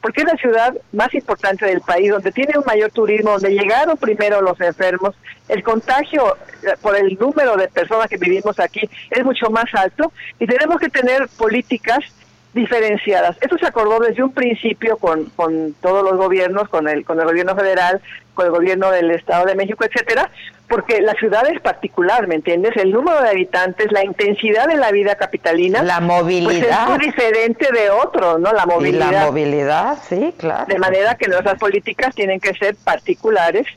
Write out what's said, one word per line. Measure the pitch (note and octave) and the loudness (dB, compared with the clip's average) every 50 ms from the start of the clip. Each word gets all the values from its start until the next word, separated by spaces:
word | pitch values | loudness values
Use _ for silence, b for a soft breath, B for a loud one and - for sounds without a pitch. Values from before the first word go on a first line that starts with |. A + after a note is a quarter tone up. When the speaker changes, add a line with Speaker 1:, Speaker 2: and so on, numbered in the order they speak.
Speaker 1:
porque | - A3 A3+ - D4+ | -6 -6 -4 -2 0
es | E4 | 0
la | D#4+ | 0
ciudad | - - B3 A3+ A3+ A3+ B3 B3+ - - _ | 0 0 0 2 2 2 0 0 -4 -14 _
más | - G#3 G#3+ B3 - | -4 -2 -2 -2 -2
importante | C#4+ - - G#3 - - G3 G3 F#3+ G#3+ | -4 -4 -4 -6 -4 -2 -4 -2 0 -2
del | G3 F#3+ F3 | -2 -2 -2
país, | - - F3+ F3 G3 G#3 | -2 -2 0 2 2 2
donde | G3+ G3+ F#3+ G3 - | 0 0 -2 -4 -4
tiene | - C4 C#4+ D4+ D4 | -2 -2 0 0 -2
un | C#4 B3+ | 0 0
mayor | A3 G#3+ G#3+ G#3+ | 0 0 0 0
turismo, | _ - A3 G3+ G#3+ G#3+ G#3+ G#3+ | _ 0 0 0 0 0 2 0
donde | G#3 G3+ F#3+ G3 | 0 0 0 0
llegaron | G3 G3+ G3+ G3 G#3+ B3+ D4+ E4+ D#4+ | 0 0 0 0 2 2 2 0 0
primero | - - A3 G#3+ G#3 G#3 G#3 G#3 G3+ | -2 0 -2 -2 0 0 0 2 2
los | G3 F#3 F3 - | 2 0 0 0
enfermos. | F#3 F3 D#3+ - F#3+ F#3 F3+ F3+ F#3 F#3 F#3+ _ B B B B B - | -2 -4 -2 0 -2 -2 0 0 -2 -4 -4 _ B B B B B -4
El | G#3+ G#3 F#3 | -4 -2 0
contagio, | A3+ A3+ A3 A3+ - C4 C4+ D4 - - D4+ B3+ G3+ - - - - - - - | -2 -2 -2 0 0 0 0 0 0 0 0 2 2 0 -2 -8 -20 -20 -8 -4
eh, | G3 F#3+ - | -4 -4 -2
por | - G#3+ G3+ G3+ | 0 0 2 2
el | G3+ F#3+ F#3+ F#3+ | 2 0 0 0
número | A3 C4+ D4 D4+ C#4+ B3+ A3 | -2 0 0 2 2 2 2
de | F#3+ F#3+ F#3 | 0 0 -2
personas | _ - F3 D#3+ A3 A3+ A3+ G#3+ | _ -4 -2 0 0 -2 -2 -2
que | - F#3 | -4 -4
vivimos | F3 F3+ F3+ G3 F#3+ G#3+ G3 - | -2 0 0 0 0 -4 -2 -2
aquí, | F#3 E3+ - G#3 A3 G#3 B B B B | -2 -4 -2 -6 -8 -8 B B B B
es | - A#3+ C4 | -4 0 0
mucho | C4 B3+ - A#3+ A3 | 0 0 0 -2 0
más | A3 A3+ A#3 A#3+ - | 0 0 -2 0 0
alto, | G#3+ F#3+ F#3+ - - D4+ E4 B B B B B _ | 0 0 0 0 -2 -4 -4 B B B B B _
y | A#3 | -2
tenemos | G3+ B3 B3+ D4 D#4 F4 E4+ | 0 0 0 2 0 0 0
que | - D4+ | -2 -2
tener | - C#4+ B3+ B3 B3+ C4+ C4+ B3 - - | -2 0 0 2 2 0 0 -2 -4 -2
políticas | A3+ A3 G#3+ B3 B3 _ C4 A3+ - - A3+ C#4 - - _ _ - _ _ _ _ _ _ | -2 0 0 0 -2 _ -6 -4 0 0 0 0 -2 -6 _ _ -20 _ _ _ _ _ _
diferenciadas. | A3+ A#3 - B3 A#3 A3 G#3+ G#3 G3+ - - G3+ F3+ F3 F3 F3 - | -4 -2 0 0 0 2 0 0 -2 0 0 0 2 2 0 -2 -2
Esto | - C#4 F4+ D#4+ | -2 -2 0 0
se | - | 0
acordó | D4 - A#3+ A3 G#3+ A3 A3+ | -2 0 0 2 2 2 2
desde | A#3 A#3 A3 A#3 | 2 0 0 0
un | B3+ C4+ | -2 -2
principio | C4 - B3+ A#3+ A3+ A3 - A3+ G#3 - - A3+ A3 A3 | 0 -2 0 0 -2 -2 -2 -6 -4 -2 -2 -2 -2 0
con, | - F3 D#3+ D#3 D#3 - - | 0 0 0 0 -4 -8 -4
con | - F3 D#3+ D#3+ D#3+ D#3+ D#3 D3 _ | -4 -2 -2 0 -2 -4 -6 -8 _
todos | - F3+ F#3+ G3 G3 | -2 0 2 2 2
los | F#3+ F#3+ F#3 | 2 2 2
gobiernos, | F#3+ F#3+ F3+ F#3+ F#3 F3+ F#3+ G3 G#3 G3+ | 2 2 2 2 0 0 0 -2 -4 -2
con | - E3+ D3+ D3+ | -2 -2 -2 0
el, | D3+ D3 C#3+ | -2 -4 -4
con | - E3 E3 | -4 -2 -2
el | E3 | 0
gobierno | D#3+ E3 E3+ F3+ F#3 F#3+ | 0 0 0 0 -2 -2
federal, | G3 G3+ F#3+ F#3+ F3+ F3+ F3 F#3 F#3+ B B B B B _ _ | 0 0 0 2 2 2 0 0 -2 B B B B B _ _
con | - F#3 | -2 0
el | F3 | 0
gobierno | E3 F3 E3+ F#3 F#3 F#3 F#3+ F#3+ | 2 2 2 2 0 2 2 2
del | F#3+ F3+ E3+ E3 | 2 2 2 2
Estado | E3 E3+ - - E3+ F3 F3+ | 0 -2 -2 -2 0 0 2
de | F#3+ F#3+ | 2 0
México, | F#3+ G3 G3 A3 - A3 | 0 -2 -4 -2 -4 -4
etcétera, | A3 - A#3+ A3 - A3+ B3 E4 - B B B B B B B _ | -2 -2 -4 -2 0 0 -2 -2 -4 B B B B B B B _
porque | A#4 A3 F#3 - A#3 G#3 | -2 -2 0 0 0 2
la | G3 G#3+ G#3 | 2 2 0
ciudad | - - A3 F#3+ G#3+ B3 D4 | 0 0 0 2 2 2 2
es | E4+ C#4+ | 0 0
particular, | - A3+ F3+ - - - - - F3 F3+ G#3+ B3 G#3 F#3 | -2 -4 -4 -2 -6 -8 -2 0 0 2 2 2 0 0
¿me | E3 | -2
entiendes? | D#3 D3+ G3+ F3 F3 F#3 A3 A3+ A#3 | -2 0 0 0 2 0 0 0 2
El | G3 F#3+ | 0 2
número | G3 A3+ C4+ F4+ E4 D4+ C4 | 2 2 2 2 2 2 2
de | A3+ | 2
habitantes, | G3+ F#3 F#3 F3+ - F#3+ F3+ F#3 F#3 - A3 G#3 | 2 0 -2 -2 0 0 0 0 0 -2 -2 0
la | G#3 G3+ G3 | 2 0 0
intensidad | G3 F3+ - G#3 G3+ G3 G3+ - A3 G#3 A3 B3 D#4 | -2 -2 -2 0 0 0 0 0 0 2 2 2 2
de | E4 | 2
la | D4+ C4 A3+ | 2 2 2
vida | G3+ G3+ G3+ G3+ G3+ | 2 2 2 2 0
capitalina, | G3+ G3+ - - - - F3+ E3 E3+ F3 F#3 F#3 A#3 | -2 -2 -6 -6 -4 -2 0 2 2 2 2 2 0
Speaker 2:
La | E3+ F3+ F3+ E3+ | 0 0 0 0
Speaker 1:
pues, | F3 E3+ | 0 2
es | F3 F3 | 2 2
Speaker 2:
movilidad. | F3 E3 F#3 F3+ F3 G3+ F3 - - - D3+ G3+ A3+ - | 2 2 0 0 2 0 0 2 2 2 2 2 2 0
Speaker 1:
muy | F#4 C#4 | 0 0
diferente | D4 D4+ A#3+ - B3 A3+ A3 A3+ A3+ A#3 A3+ - D4+ C#4 B3 | 0 -2 0 0 0 2 2 2 2 0 0 0 0 0 2
de | A#3 G#3+ G3+ | 2 2 2
otro, | G3 A3 C#4 - - F4 G3+ F3 E3+ D#3+ | 2 2 2 0 0 0 0 2 2 2
¿no? | E3+ G3 A3 | 2 2 2
La | G#3 F#3 | 2 2
Speaker 2:
Y | F3 | 2
la | F3 | 2
Speaker 1:
movilidad. | E3+ C#3+ C#3+ - E3 D#3 D3+ F#3+ G3 - | 2 2 2 2 2 2 2 2 2 2
Speaker 2:
movilidad, | D3 C3 D3+ D3+ D3 C#3+ D3+ C#3+ C#3 D3+ E3 F#3 A#3+ D4 C#4+ - - | 2 0 0 0 0 0 0 0 0 0 0 0 -2 -4 -6 -6 -6
sí, | F3+ F3+ A#3 E4 F4 - | -4 -2 -2 -4 -4 -6
claro. | E3+ D#3+ - - - - | -6 -4 -4 -4 -4 -4
Speaker 1:
De | G3 F#3 | -2 -2
manera | F#3 F#3 F#3 F#3+ G3 A3 B3 | 0 0 2 2 2 0 0
que | - B3 G#3 | -2 -2 -2
nuestras | F3+ F3+ F#3 G#3 F#3+ F#3+ | -2 0 0 0 -2 0
políticas | A3 G3+ G3 G#3 - - G#3 - C4 C4 C4 | -2 0 0 -2 -4 -4 -6 -4 -4 -4 -2
tienen | - G#3 F#3+ F#3+ F#3+ | -2 -2 -2 -2 -2
que | - G#3 F#3+ | -2 -4 -4
ser | - G#3 G3 G#3+ | -2 -2 -2 -2
particulares | - _ - E3+ - - - F3 - - A3 A3 F#3+ E3+ E3+ E3+ G#3 - - - | -2 _ -2 -2 -2 -2 -4 -4 -2 0 0 2 2 2 2 2 0 -2 -4 -8